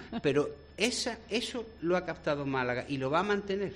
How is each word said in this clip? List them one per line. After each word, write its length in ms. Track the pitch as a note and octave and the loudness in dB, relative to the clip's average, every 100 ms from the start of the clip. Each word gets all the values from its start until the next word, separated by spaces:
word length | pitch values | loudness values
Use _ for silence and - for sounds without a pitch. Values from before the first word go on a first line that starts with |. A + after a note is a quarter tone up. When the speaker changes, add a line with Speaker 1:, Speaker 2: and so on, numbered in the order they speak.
| - | -2
Speaker 1:
<laughs> 160 | A3+ | 0
Speaker 2:
Pero 260 | D3 C#3 C#3 - - - | 4 4 2 -2 -10 0
esa, 400 | G#3+ B3 B3 A3 - | 0 2 -4 -6 -2
eso 360 | A3 - B3 A3 - | -2 -2 -6 -8 -4
lo 160 | E3 F3+ | 0 2
ha 80 | F3 | 0
captado 400 | - E3 C#3+ C#3 | -4 0 0 0
Málaga 400 | C3+ B2+ B2 - | 2 2 0 -2
y 80 | C#3 | -2
lo 140 | C3 | 2
va 100 | D#3 | 2
a 40 | |
mantener. 500 | G3+ G3+ G3 G3 F#3 | 2 2 0 -2 -2